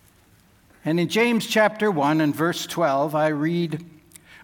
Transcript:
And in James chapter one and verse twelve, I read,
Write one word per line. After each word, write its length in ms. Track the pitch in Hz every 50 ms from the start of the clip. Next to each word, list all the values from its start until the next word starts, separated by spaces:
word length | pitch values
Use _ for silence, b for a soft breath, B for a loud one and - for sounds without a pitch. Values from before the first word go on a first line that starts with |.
| _ _ _ _ _ _ _ _ _ _ _ _ _ _ _ _ -
And 140 | 151 160 170
in 100 | 175 170
James 380 | - 214 233 240 233 214 -
chapter 440 | - - 220 214 202 214 - 214 214
one 300 | 190 147 139 143 156 160
and 140 | 156 147 139
verse 320 | - 160 170 165 - -
twelve, 480 | - - 165 170 147 135 139 147 156 147
I 140 | 151 156 156
read, 560 | 151 143 151 165 170 170 170 160 156 151 - - - - - _ B B B B B B